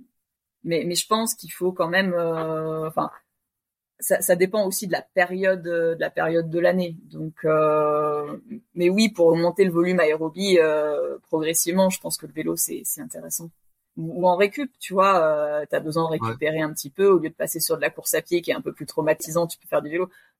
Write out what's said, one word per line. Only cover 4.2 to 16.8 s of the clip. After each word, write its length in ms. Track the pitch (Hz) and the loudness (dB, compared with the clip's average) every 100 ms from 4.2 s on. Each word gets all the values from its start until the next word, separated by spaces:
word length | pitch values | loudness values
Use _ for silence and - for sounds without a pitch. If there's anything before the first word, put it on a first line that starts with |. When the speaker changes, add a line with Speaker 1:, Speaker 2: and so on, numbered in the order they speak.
Speaker 1:
ça 160 | - 175 | 2 2
dépend 300 | 185 214 196 | 2 2 -2
aussi 200 | 190 190 | -2 -4
de 60 | |
la 100 | 165 | -6
période, 640 | - 190 180 185 190 190 170 | -4 0 0 0 0 0 -2
euh, 280 | 170 165 | -2 0
de 60 | 160 | 0
la 100 | 156 | -4
période 400 | - 160 165 165 | -2 0 0 0
de 80 | 170 | 2
l'année. 380 | 180 180 175 165 | 2 2 -2 -6
Donc, 400 | - 156 156 - | -14 -10 -10 -4
euh, 920 | 160 156 156 151 151 151 151 147 147 147 - - - | 0 4 4 4 2 0 0 -2 -6 -12 -14 -18 -12
mais 160 | 170 175 | -2 2
oui, 180 | 196 226 | 4 2
pour 200 | - 165 | 4 4
augmenter 360 | 165 175 170 | 6 2 2
le 60 | 190 | 2
volume 280 | 170 175 180 | 2 2 2
aérobie, 580 | 156 156 160 165 196 180 | 2 2 -2 -2 2 4
euh, 580 | 156 151 151 147 147 139 | 6 2 0 -2 -4 -6
progressivement, 680 | _ 160 156 165 170 185 190 | _ -2 0 -2 0 2 2
je 120 | 190 | 0
pense 180 | 170 - | -8 -10
que 80 | 147 | -10
le 60 | |
vélo, 220 | 151 160 165 | -8 -4 -2
c'est, 260 | - - | -4 -6
c'est 160 | - - | -8 -8
intéressant. 500 | - 170 165 - 170 - _ _ _ - | -10 -14 -10 -10 -10 -18 _ _ _ -12
Ou, 260 | 165 170 | -8 0
ou 60 | 180 | 2
en 80 | 175 | 4
récup, 340 | 202 285 269 _ | 2 0 -8 _
tu 140 | - | -4
vois, 280 | 185 196 185 | 2 4 4
euh, 420 | 156 151 151 151 147 | 4 2 0 -2 -2
t'as 120 | 147 | -4
besoin 240 | 151 156 | -2 -2
de 80 | 165 | 0
Speaker 2:
Ouais. 60 | 156 | -2
Speaker 1:
récupérer 380 | 113 117 151 156 | -4 -2 -2 -2
un 120 | 156 | -4
petit 180 | 160 | -6